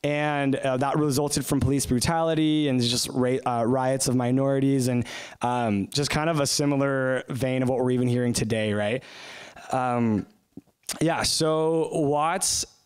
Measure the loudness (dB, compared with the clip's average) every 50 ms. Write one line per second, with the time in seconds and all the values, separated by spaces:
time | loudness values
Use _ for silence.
0 | -2 -2 -2 0 0 0 0 0 2 0 0 0 0 0 0 0 0 0 0 0
1 | 0 2 2 0 0 0 -2 -4 -2 -2 0 0 2 2 2 0 0 0 0 0
2 | 2 0 0 2 2 0 2 2 2 2 2 2 2 2 2 2 2 2 0 -2
3 | -2 -2 0 0 0 2 0 0 0 -2 0 0 2 2 2 2 2 0 0 0
4 | 0 0 0 2 2 2 2 2 2 2 2 2 2 2 2 2 2 0 0 0
5 | -2 -4 -8 -14 -14 -16 -10 -6 -4 -2 -2 0 0 0 0 0 -2 -2 -2 -4
6 | -2 0 -2 0 0 0 0 0 0 0 0 0 0 0 2 2 0 0 0 0
7 | 0 0 -2 -2 -4 -6 -4 -2 -2 0 0 0 0 0 2 2 2 2 2 2
8 | 2 2 2 2 2 0 0 0 0 0 0 0 0 0 0 0 0 0 -2 -4
9 | -6 -10 -20 -18 -18 -18 -18 -18 -18 -20 -20 -20 -8 -4 -2 -2 0 0 0 2
10 | 2 2 2 0 -2 -6 -16 _ _ _ _ -20 _ _ _ _ _ -12 -4 0
11 | 0 0 2 0 0 0 0 0 2 2 2 2 2 2 2 0 0 0 0 0
12 | 0 2 2 2 0 0 0 -2 -2 -2 -2 -2 -4 -6 _ _ _